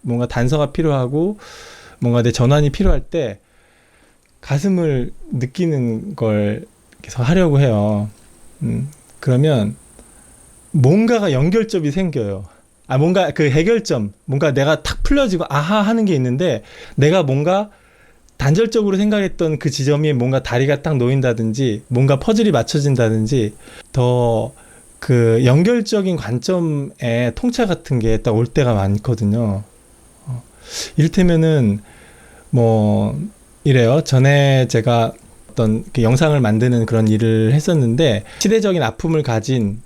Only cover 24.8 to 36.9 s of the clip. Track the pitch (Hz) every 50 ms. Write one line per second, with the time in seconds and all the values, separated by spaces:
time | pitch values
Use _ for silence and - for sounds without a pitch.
24.8 | - - - - - - 127 120 117 113 113 117 131 120 127 151 180 226 247 240
25.8 | 214 - 220 208 190 185 175 139 110 104 123 120 - - 185 180 170 160 147 143
26.8 | 139 - - - 131 120 117 120 123 120 113 - - 247 240 - 240 196 170 -
27.8 | - - 139 120 107 113 110 104 - 123 107 113 120 120 - 156 139 123 113 101
28.8 | 98 98 101 101 - 131 120 104 107 101 104 120 117 104 98 101 107 - _ _
29.8 | _ _ - _ - - _ _ - 143 123 120 - - _ - - - - -
30.8 | - - - - 147 160 - 202 180 175 170 160 160 160 156 143 120 104 101 104
31.8 | - - - - - - - - - - - - - - - 123 117 113 110 110
32.8 | 107 104 107 104 104 107 127 147 170 214 - _ _ _ _ _ - 143 131 127
33.8 | 117 113 131 160 160 - 131 127 131 139 143 143 139 139 135 131 127 - - 117
34.8 | 110 120 117 117 113 113 - - - - - - - - - - 113 110 110 113
35.8 | - - - 131 113 110 127 131 165 156 147 139 120 107 110 110 123 127 123 117
36.8 | 110 -